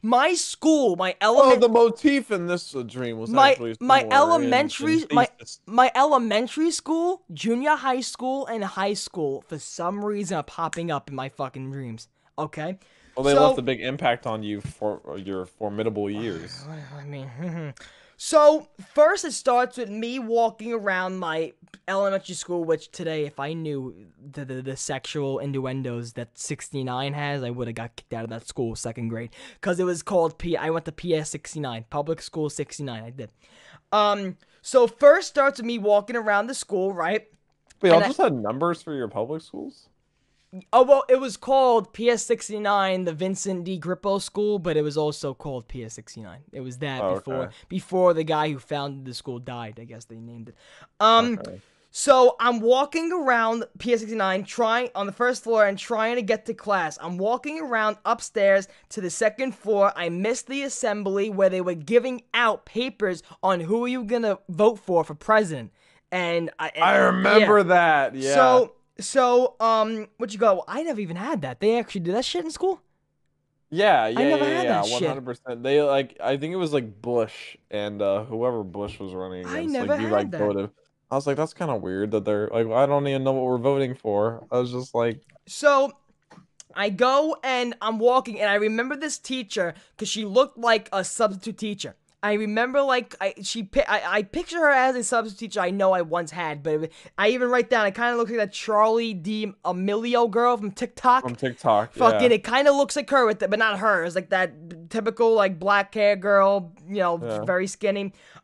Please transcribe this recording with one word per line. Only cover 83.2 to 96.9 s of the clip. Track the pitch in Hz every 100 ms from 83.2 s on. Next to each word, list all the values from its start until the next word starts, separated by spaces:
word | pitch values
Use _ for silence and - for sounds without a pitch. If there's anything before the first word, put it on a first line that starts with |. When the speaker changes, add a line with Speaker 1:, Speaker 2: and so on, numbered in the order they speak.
| 135
Speaker 2:
know |
what | 131
we're | 127 127
voting | 127 139 135 123
for." | 113 101 110 117 -
I | 123
was | 123
just | 123 127 117
like, | 117 113 _ _ -
Speaker 1:
So, | - 294 277 277 - _ _ _ - _ _ -
I | - 202
go | 190 247 277 311 -
and | 262 254 247 226
I'm | 214 226
walking, | 233 254 254 208
and | 208
I | 202
remember | 214 220 254 285
this | 302 -
teacher | - 262 208 220 175 156 _ -
'cause | 214
she | 214
looked | 208 202 269 -
like | 233 220 220
a | 196
substitute | 185 - 220 196 226 196
teacher. | 220 208 131 - _ _
I | 208
remember, | 208 214 214 247 277
like, | 277 247 214 -
I, | 196 -
she | 190 226
pi-, | 196 - -
I, | 208 - 196
I |
picture | 196 - 349 339
her | 302
as | 269 262 247
a |
substitute | 226 240 220 196 226
teacher | 208
I | 180
know | 196 190
I | 185
once | 165 170 160
had, | 165 165 147
but | 147 156
it, | 160